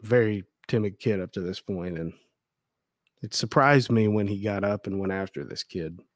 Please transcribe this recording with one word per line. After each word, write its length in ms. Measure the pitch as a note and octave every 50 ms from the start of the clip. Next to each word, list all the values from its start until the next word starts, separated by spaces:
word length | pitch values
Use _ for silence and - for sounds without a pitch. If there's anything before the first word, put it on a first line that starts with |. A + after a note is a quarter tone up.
very 440 | G#2+ G#2+ B2 B2 A2+ G#2+ G#2 G2 F#2+ _ _ _ - -
timid 300 | B2+ A2+ G#2+ G2+ F#2 -
kid 220 | - A2+ G#2 F#2+
up 120 | F2+ -
to 80 | - G2
this 200 | F2 F2+ F#2+ -
point, 380 | - - G2 F2+ F2 F2+ F2 E2
and 140 | E2 E2 - _ _ _ _ _ _ _ _ _ _ _ _ _ _ _ _ _ _ _ _ -
it 120 | - A2 -
surprised 560 | - - A2+ - D3+ C3+ C#3+ D3 C3+ A2+ -
me 160 | A#2 A2 A2 G#2
when 200 | G#2 G#2+ G2+ G2
he 120 | G#2 G2
got 220 | G2+ G#2+ G2+ G2
up 240 | G2+ G2+ G#2 G#2 -
and 140 | G2+ G2 G2
went 120 | G2 F#2+
after 300 | F#3+ G3 G3 - - -
this 220 | C#2+ - - - -
kid, 340 | _ - F2+ D#2+ D#2+ E2+ F2+ - _ _